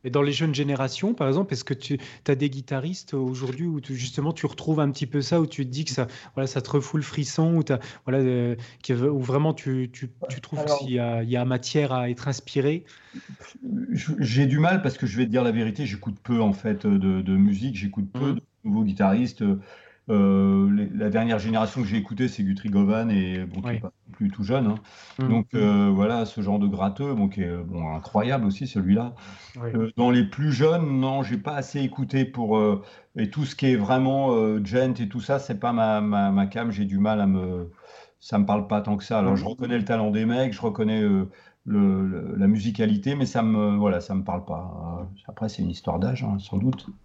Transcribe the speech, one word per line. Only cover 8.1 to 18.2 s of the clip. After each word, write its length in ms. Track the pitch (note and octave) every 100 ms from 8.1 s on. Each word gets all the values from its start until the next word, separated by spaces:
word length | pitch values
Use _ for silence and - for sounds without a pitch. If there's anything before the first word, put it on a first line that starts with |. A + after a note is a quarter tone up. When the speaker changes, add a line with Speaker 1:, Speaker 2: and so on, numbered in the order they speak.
| C3
Speaker 1:
euh, 360 | C3 B2 A#2+ A#2 A#2+ -
qui, 120 | -
où 260 | B2 C3 D3
vraiment 340 | B2 C3 D#3
tu, 360 | D#3 - C3 B2+
tu, 180 | B2 B2 - F3
tu 100 | C3
trouves 220 | - D3+
Speaker 2:
Alors, 160 | D3+ C#3+
Speaker 1:
qu'il 120 | C3
y 80 | B2
a, 220 | A#2+ A#2
il 60 | A2+
y 60 | B2
a 60 | B2
matière 460 | B2+ - D3+ C#3+
à 180 | C3 B2
être 180 | B2 B2
inspiré ? 560 | C3+ - D3 C#3 D#3+ E3+ - - - - - - - C4 G#3+ C4
Speaker 2:
je, 220 | C3+ D#3 D#3
j'ai 260 | B2 B2 C#3+
du 120 | C#3+
mal 220 | E3 F#3+
parce 160 | F#3+ -
que 80 | B2
je 120 | G2
vais 80 | B2
te 40 |
dire 120 | B2
la 80 | A#2+
vérité, 340 | A2+ A2+ G#2 C3+
j'écoute 340 | G2 - G2
peu, 180 | - A#2+
en 120 | G#2+
fait, 320 | G2 A2+ G2+ G#2+
de, 360 | G2 F#2+ F#2+
de 140 | F2+ F#2+
musique, 400 | G2+ G2+ B2+ G#2
j'écoute 360 | G2+ G#2 G2
peu 200 | B2